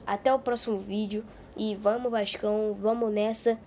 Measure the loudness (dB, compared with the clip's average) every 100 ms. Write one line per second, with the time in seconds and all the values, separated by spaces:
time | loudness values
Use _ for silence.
0 | -4 0 2 2 2 -2 -2 -4 -2 -4
1 | -2 -4 -8 -14 -14 -6 -4 0 2 2
2 | 0 0 -2 -2 0 0 0 0 0 2
3 | 2 2 0 0 0 0